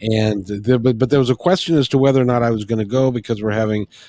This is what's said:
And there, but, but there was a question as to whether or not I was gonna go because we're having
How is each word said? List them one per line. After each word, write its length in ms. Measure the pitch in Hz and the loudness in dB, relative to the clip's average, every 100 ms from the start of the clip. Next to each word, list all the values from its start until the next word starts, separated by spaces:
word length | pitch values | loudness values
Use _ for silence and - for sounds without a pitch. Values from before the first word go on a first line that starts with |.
And 460 | 110 110 107 104 95 | -2 0 0 -2 -6
there, 320 | 104 107 127 | -8 0 2
but, 180 | 123 113 | 2 0
but 120 | 123 | 0
there 100 | 143 | 2
was 100 | 127 | 2
a 60 | 123 | 0
question 400 | 175 185 - 160 | 0 0 0 0
as 120 | 127 | 2
to 80 | 135 | 2
whether 240 | 139 135 | 2 2
or 40 | 123 | 2
not 160 | 120 | 2
I 60 | 117 | 0
was 140 | 113 101 | -2 -2
gonna 200 | 113 104 | -4 -2
go 260 | 127 131 | 0 0
because 300 | 120 107 107 | -2 -6 -4
we're 80 | 107 | -2
having 360 | 107 110 107 101 - | -2 -2 -2 -4 -12